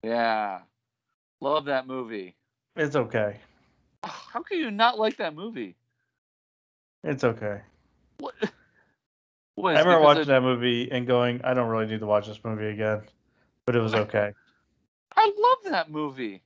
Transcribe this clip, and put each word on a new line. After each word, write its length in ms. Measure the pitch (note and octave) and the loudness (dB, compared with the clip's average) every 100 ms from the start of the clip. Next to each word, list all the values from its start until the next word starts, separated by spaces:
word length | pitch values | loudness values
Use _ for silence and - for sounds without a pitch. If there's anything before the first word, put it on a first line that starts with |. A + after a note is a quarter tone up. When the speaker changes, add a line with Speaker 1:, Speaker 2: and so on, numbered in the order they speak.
Speaker 1:
Yeah. 580 | A2 A#2 A#2 A2 G#2 F#2 _ _ _ _ _ _ _ _ | -2 0 0 0 -4 -8 _ _ _ _ _ _ _ _
Love 260 | C#3 D3+ C#3+ | -2 -2 -2
that 200 | C3 C3 | -4 -4
movie. 500 | C3 A#2 G#2+ F#2 _ _ _ _ - | -10 -8 -10 -10 _ _ _ _ -4
Speaker 2:
It's 200 | D3+ C#3+ | -2 -2
okay. 400 | A2+ A2+ G#2 G2+ _ _ _ _ _ _ | -2 -2 -2 -6 _ _ _ _ _ _
Speaker 1:
How 360 | F3+ - - - | -14 -14 -12 -12
can 180 | E4+ F4+ | -6 -4
you 120 | C4 | -4
not 280 | G3+ A#3 A3 | 2 2 2
like 180 | A3 G#3+ | -2 -2
that 160 | F3 | -8
movie? 420 | D3+ G#3 A3 G2 - _ _ _ _ _ _ _ _ _ _ _ _ | -8 -12 -10 -12 -14 _ _ _ _ _ _ _ _ _ _ _ _
Speaker 2:
It's 220 | D#3+ C3+ | -8 -2
okay. 360 | B2 A2+ G#2 G2+ - _ _ _ _ - | -2 -2 -8 -10 -14 _ _ _ _ -14
Speaker 1:
What? 160 | - - G#3+ _ _ _ _ _ _ _ _ _ _ - | -14 -6 -8 _ _ _ _ _ _ _ _ _ _ -4
What, 200 | F#3 D3+ | 2 4
Speaker 2:
I 40 | |
remember 180 | E3+ E3+ | 6 8
Speaker 1:
because 40 | |
Speaker 2:
watching 160 | D3 D3+ | 8 6
Speaker 1:
of 40 | D3 | 6
Speaker 2:
that 140 | C3 | 4
movie 480 | B2+ A#2+ B2 A#2+ B2 | 4 0 0 0 -2
and 160 | B2+ B2 | -4 2
going, 340 | B2 A#2+ A#2+ | 2 2 -2
"I 100 | B2+ | -2
don't 140 | B2+ A#2 | 0 0
really 180 | A2+ G#2+ | -2 -2
need 140 | A2 | -4
to 60 | G#2+ | 0
watch 200 | G#2 G#2 | 0 0
this 140 | G#2+ | -10
movie 240 | A2+ G#2+ G#2+ | -8 -6 -6
again." 340 | G#2 A2 G#2+ - _ _ _ _ _ - | -4 -2 -4 -6 _ _ _ _ _ 0
But 100 | A#2+ | 2
it 40 | |
was 140 | A2+ | 2
okay. 380 | G#2+ G#2+ A2 G#2 G#2 _ _ _ _ _ _ _ - | 0 0 -2 -2 -6 _ _ _ _ _ _ _ 2
Speaker 1:
I 100 | G#4+ | 2
love 460 | G#4 A#4 B4+ G4+ | 4 2 2 0
that 180 | G3 D#3 | -4 -4
movie. 500 | D3+ D3+ C3 A2 F#2+ | -6 -6 -6 -10 -10